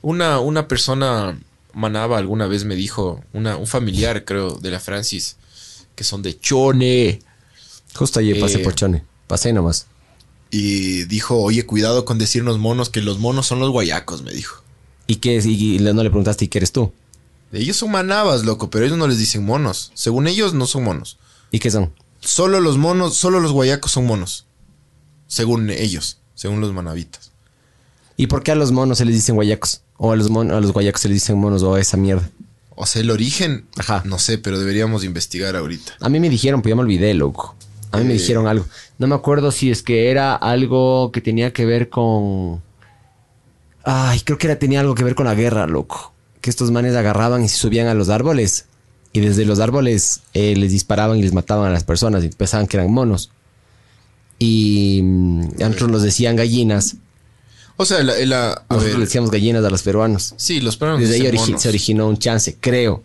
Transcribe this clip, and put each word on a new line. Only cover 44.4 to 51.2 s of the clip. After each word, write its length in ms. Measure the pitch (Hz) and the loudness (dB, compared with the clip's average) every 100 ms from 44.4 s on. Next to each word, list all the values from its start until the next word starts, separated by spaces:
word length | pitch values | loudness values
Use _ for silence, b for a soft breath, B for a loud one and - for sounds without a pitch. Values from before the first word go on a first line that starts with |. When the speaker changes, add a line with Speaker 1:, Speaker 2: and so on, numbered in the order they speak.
| 160 | 0
Speaker 2:
era, 100 | 143 | 0
tenía 220 | 139 139 | 2 2
algo 140 | 139 | 2
que 100 | 120 | 2
ver 100 | 123 | 0
con 120 | 123 131 | 2 0
la 80 | |
guerra, 320 | 107 120 107 82 | 2 2 0 0
loco. 460 | 78 - - - _ _ _ | -2 -4 -10 -14 _ _ _
Que 100 | - | -4
estos 200 | 120 120 | -2 0
manes 240 | 117 123 | 2 2
agarraban 500 | 123 107 104 113 123 | 2 2 2 2 2
y 40 | 110 | 0
se 80 | - | 0
subían 300 | 117 113 117 | 0 2 2
a 60 | |
los 140 | 110 95 | 2 2
árboles. 580 | 107 135 147 104 - - _ _ _ _ | 2 2 2 0 -2 -8 _ _ _ _
Y 80 | 107 | 0
desde 240 | 104 101 | 2 2
los 140 | 107 104 | 2 2
árboles, 600 | 110 135 127 110 - - - | 2 2 2 2 0 -4 -4
eh, 200 | - 104 101 | -2 2 2
les 140 | 98 | 2
disparaban 480 | 98 98 104 107 | 2 0 0 2
y 40 | 110 | 2